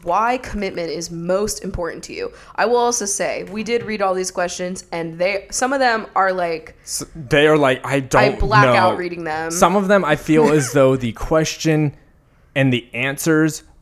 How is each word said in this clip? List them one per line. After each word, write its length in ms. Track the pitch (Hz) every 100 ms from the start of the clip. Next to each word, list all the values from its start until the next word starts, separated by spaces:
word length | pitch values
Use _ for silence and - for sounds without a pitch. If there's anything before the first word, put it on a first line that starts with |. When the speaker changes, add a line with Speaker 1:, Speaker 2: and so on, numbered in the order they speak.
Speaker 1:
why 340 | 175 185 226 254
commitment 540 | 254 208 190 - 165
is 200 | 156 170
most 540 | 170 170 190 214 -
important 380 | 190 185 165 160
to 80 | -
you?" 200 | - - - - -
I 100 | 208
will 100 | 240
also 300 | 240 240 202
say, 380 | - 165 113
we 180 | 87 208
did 200 | 214 233
read 180 | 214 214
all 100 | 196
these 180 | 185 185
questions, 540 | 190 175 - 180 185 -
and 260 | 170 165 165
they, 280 | 180 196 -
some 220 | - 254
of 80 | 277
them 260 | 254 220 -
are, 200 | - 190
like, 420 | 185 170 160 - -
Speaker 2:
S-, 180 | - - 139 165
they 300 | 123 147 156
are, 100 | 156
like, 240 | 135 127 127
"I 140 | 139
don't 340 | 127 139 208
Speaker 1:
I 40 | -
black 260 | 202 214 208
Speaker 2:
know." 80 |
Speaker 1:
out 240 | 202 185 185
reading 260 | 175 175
them. 260 | 165 156 160
Speaker 2:
Some 240 | 170 180
of 140 | 196 190
them 160 | 202
I 120 | 151 151
feel 360 | - 156 143
as 200 | 151 127
Speaker 1:
<laughs> 20 |
Speaker 2:
though 220 | - 131 131
the 160 | 120
question 840 | 101 - 160 156 - 160 156 151 - _ _ _ _ _
and 160 | 143 135
the 160 | 123 -
answers 680 | 117 135 143 170 156 160 - - _